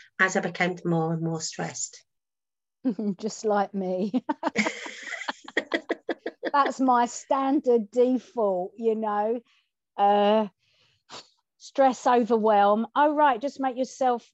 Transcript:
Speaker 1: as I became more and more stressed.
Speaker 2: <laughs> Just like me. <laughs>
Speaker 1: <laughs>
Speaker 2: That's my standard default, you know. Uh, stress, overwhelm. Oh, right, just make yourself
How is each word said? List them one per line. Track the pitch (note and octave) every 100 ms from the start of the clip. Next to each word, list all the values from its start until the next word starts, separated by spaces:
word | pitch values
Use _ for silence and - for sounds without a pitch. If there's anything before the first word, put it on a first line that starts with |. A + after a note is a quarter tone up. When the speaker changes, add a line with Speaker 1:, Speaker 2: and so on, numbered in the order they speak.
| - -
Speaker 1:
as | F#3 G3
I |
became | F#3 F3 F3+ F3
more | F3 E3 D#3+
and | D#3+
more | E3 D#3+
stressed. | - - E3 - - - _ _ _ _ _ _ _ _
Speaker 2:
<laughs> | C4 G#3 G#3 F3+
Just | G#3 -
like | G#3+ G3+ G3+
me. | G3 F#3 F#3 G#3 B3+ -
<laughs> | D4 E4
Speaker 1:
<laughs> | - G#3+ - - - - - - - - - - D#4+ - - - - - - C#4+
Speaker 2:
That's | C#4+ A#3+ B3
my | C4 A#3+ A#3+
standard | - - C4+ C4+ C#4+ B3+ A#3+ G3+
default, | B3 B3 B3+ - A#3+ G3+ F3+ F#3+ A#3
you | A3+
know. | A3 G#3+ G#3 G#3+ A#3+ - _ _ _ _ -
Uh, | G3+ G#3 G#3 A3 G#3 - _ _ _ _ _ - - _ _ _ -
stress, | - C4+ A3+ C4
overwhelm. | A#3+ A3 A#3 A3 G#3 G3+ G#3+ A3+
Oh, | C#4 D4+
right, | D4 D4 A3
just | C#4 -
make | C4+ A#3+
yourself | B3+ - C4 A#3 -